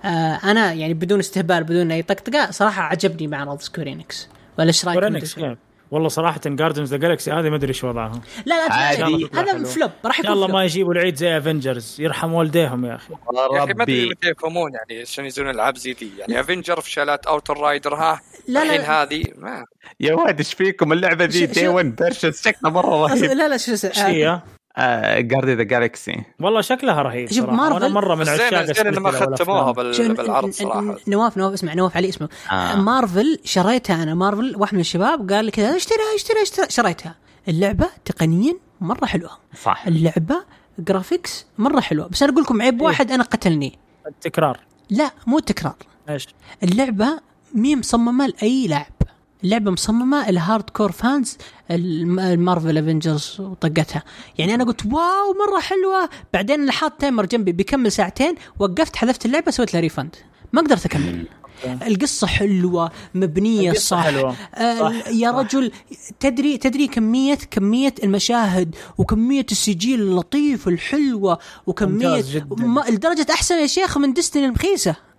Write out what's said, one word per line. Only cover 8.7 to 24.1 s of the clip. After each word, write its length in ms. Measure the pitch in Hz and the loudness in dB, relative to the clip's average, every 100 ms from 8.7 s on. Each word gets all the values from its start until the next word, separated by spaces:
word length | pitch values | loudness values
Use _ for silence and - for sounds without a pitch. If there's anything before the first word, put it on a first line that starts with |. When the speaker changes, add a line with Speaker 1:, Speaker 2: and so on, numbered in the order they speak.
Speaker 3:
عادي. 240 | 127 143 294 | 2 2 2
Speaker 1:
تعال. 160 | 160 | 0
Speaker 2:
إن 40 | 320 | 0
شاء 0 | |
الله 120 | 320 | -2
تطلع 140 | 320 | -2
Speaker 1:
هذا 100 | 392 | -2
Speaker 2:
حلوة. 180 | 359 - | -2 -4
Speaker 1:
فلوب، 200 | 320 240 - | -2 -4 -4
راح 140 | 226 262 | -4 -2
Speaker 2:
إن 60 | |
Speaker 1:
يكون 0 | |
Speaker 2:
شاء 80 | 208 | 0
الله 140 | 202 190 | 0 2
Speaker 1:
فلوب. 100 | 190 | 2
Speaker 2:
ما 80 | |
يجيبوا 280 | 185 170 180 | 0 0 0
العيد 240 | 175 180 143 | 2 0 0
زي 220 | 170 160 | 0 0
أفنجرز، 580 | 147 156 131 120 113 - | 0 -2 -2 -6 -8 -6
يرحم 340 | 156 - 165 | -4 -2 -2
والديهم 520 | 165 160 165 151 123 | 0 2 2 0 -2
يا 100 | 123 | -6
أخي. 200 | 117 - - - | -8 -14 -12 -4
Speaker 3:
والله 320 | 123 131 139 | -2 0 0
Speaker 4:
يا 60 | |
أخي، 80 | 143 | 0
ما 100 | 143 | 0
أدري 220 | 139 127 | 0 2
Speaker 3:
ربي. 60 | 117 | 0
Speaker 4:
متى 180 | - 175 | -2 -4
يفهمون، 420 | 156 160 170 160 | -2 -4 -2 -4
يعني، 280 | 120 110 113 | -6 -12 -14
عشان 220 | 120 - | -10 -10
ينزلون 260 | 139 131 139 | -8 -6 -6
ألعاب 260 | 120 117 127 | 0 0 -2
زي 160 | 127 | -10
دي. 180 | 123 113 98 | -10 -12 -12
يعني، 220 | 98 120 | -6 -4
أفنجر 400 | 139 180 175 165 | -2 -4 -2 -4
فشلت، 460 | - 156 147 143 - | -4 -4 -2 -2 -2
أوتر 320 | 151 - 147 | -4 -2 -2
رايدر، 360 | 147 143 143 | 0 -2 -4
ها، 260 | 147 160 156 - - - | -2 0 -2 -8 -18 -4
Speaker 1:
لا، 40 | |
لا، 100 | 262 | 0
Speaker 4:
الحين 180 | 320 294 | 2 0
Speaker 1:
لا. 220 | 196 156 | 2 0
Speaker 4:
هذه، 220 | 147 151 - - | 0 -2 -6 -8
ما. 260 | - - 120 _ - - | -14 -14 -16 _ -20 -4
Speaker 3:
يا 140 | 147 | 0
واد، 240 | 165 330 151 | 2 2 0
إيش 160 | - | -4
فيكم؟ 380 | - 190 190 156 | 0 -2 2 2
اللعبة 320 | 165 180 165 | 2 2 2
دي 220 | 170 170 160 | 2 2 0
Speaker 1:
شو، 60 | |
Speaker 3:
Day 60 | 165 | 2
Speaker 1:
شو، 240 | 180 180 | 2 2
Speaker 3:
One 100 | 151 110 | 0 0
version 400 | 175 - 160 151 | -2 0 -2 0
شكلها 280 | 220 - 156 | -2 0 0
مرة 340 | 170 - 151 151 | 2 2 2 2
Speaker 1:
أصل، 80 | |
Speaker 3:
رهيب. 160 | 240 269 | 2 2
Speaker 1:
لا، 180 | 269 302 | 2 0
لا، 80 | 262 | 0
شو، 200 | - 214 | -2 -2
شو، 100 | 185 | -2
Speaker 2:
إيش 120 | 202 | 0
هي؟ 420 | 196 | 2